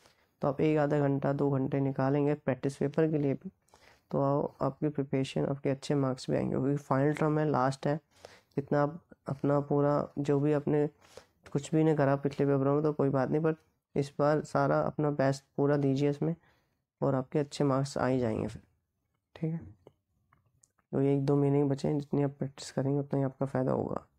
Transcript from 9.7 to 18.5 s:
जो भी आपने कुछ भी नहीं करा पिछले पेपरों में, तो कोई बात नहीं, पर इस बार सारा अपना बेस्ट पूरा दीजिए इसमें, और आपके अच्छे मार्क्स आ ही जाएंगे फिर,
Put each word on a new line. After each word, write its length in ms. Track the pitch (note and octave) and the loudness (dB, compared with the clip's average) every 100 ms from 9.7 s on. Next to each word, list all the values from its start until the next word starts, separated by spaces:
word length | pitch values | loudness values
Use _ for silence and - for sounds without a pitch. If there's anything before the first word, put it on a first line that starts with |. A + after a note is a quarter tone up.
| C#3+ C#3+ C#3+ - - | 0 2 0 -2 -4
जो 200 | C#3+ C#3+ | 0 2
भी 140 | D3 | 2
आपने 340 | D3 C#3+ D3 D3 - - - - _ - | 0 2 0 0 -4 -20 -20 -20 _ -6
कुछ 220 | C#3+ C#3 D#3+ | -6 -2 2
भी 80 | |
नहीं 120 | D#3+ D3 | 4 4
करा 200 | C3+ C#3 | 2 2
पिछले 300 | C#3+ - C#3+ | -2 0 2
पेपरों 280 | C#3 C3+ | 2 2
में, 100 | C#3+ | 2
तो 100 | D3+ | 0
कोई 160 | D3 C#3 | 0 0
बात 200 | C#3 C3 | 2 0
नहीं, 120 | D3+ | 0
पर 140 | D#3+ D#3+ _ _ _ - | 0 -4 _ _ _ -4
इस 160 | C#3+ - | -4 0
बार 220 | D3 D3+ | 2 2
सारा 360 | - C#3+ C#3 D3+ | 0 0 2 2
अपना 300 | D3+ - D3+ | 0 -2 -2
बेस्ट 320 | C#3+ C3+ C#3 _ - | 2 0 0 _ -2
पूरा 200 | C#3+ C#3+ | 2 2
दीजिए 320 | C#3 C3+ C#3+ | 2 2 0
इसमें, 260 | C#3+ D#3 E3+ _ _ _ _ _ - | 0 -4 -4 _ _ _ _ _ -4
और 140 | C#3 C3+ | 0 0
आपके 240 | B2+ D#3 | -2 -2
अच्छे 240 | C#3+ - | -2 -2
मार्क्स 340 | C#3+ C3 C#3 - | 0 2 0 -2
आ 80 | B2+ | 0
ही 120 | C3 | 0
जाएंगे 280 | A#2+ G#2+ | 0 -2
फिर, 140 | G#2+ | -4